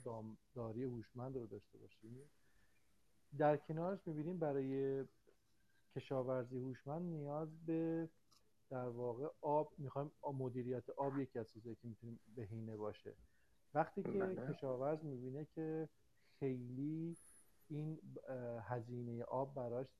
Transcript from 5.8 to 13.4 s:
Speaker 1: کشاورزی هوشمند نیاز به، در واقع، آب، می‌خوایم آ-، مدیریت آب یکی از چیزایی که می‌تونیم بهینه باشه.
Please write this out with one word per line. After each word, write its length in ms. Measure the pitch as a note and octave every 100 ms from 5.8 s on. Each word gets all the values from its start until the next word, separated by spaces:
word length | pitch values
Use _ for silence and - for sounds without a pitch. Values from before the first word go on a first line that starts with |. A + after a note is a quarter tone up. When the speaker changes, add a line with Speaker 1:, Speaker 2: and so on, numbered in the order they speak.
| - C3+
Speaker 1:
کشاورزی 600 | - C3+ B2+ C3 A#2+ B2+
هوشمند 440 | C3 A#2+ C#3 D#3
نیاز 460 | F3+ D#3+ C#3+ D3 D#3+ D#3+ E3
به، 420 | E3 E3 E3 D#3+ - _ - - _ -
در 180 | C3 B2
واقع، 380 | A#2+ B2 A#2 D3+ -
آب، 320 | D3+ D3+ D3+ -
می‌خوایم 320 | C3+ C#3 D3 -
آ-، 100 | C#3+
مدیریت 580 | C3+ C3 B2 A#2+ B2 -
آب 280 | - C#3 C#3
یکی 200 | C3 B2
از 140 | A2
چیزایی 240 | A2 A#2 A2
که 120 | A#2+
می‌تونیم 320 | G#2+ A#2 A2+ - A#2
بهینه 400 | G#2 A2+ A2+ G#2+
باشه. 380 | G#2 G2 G#2+ G#2 - -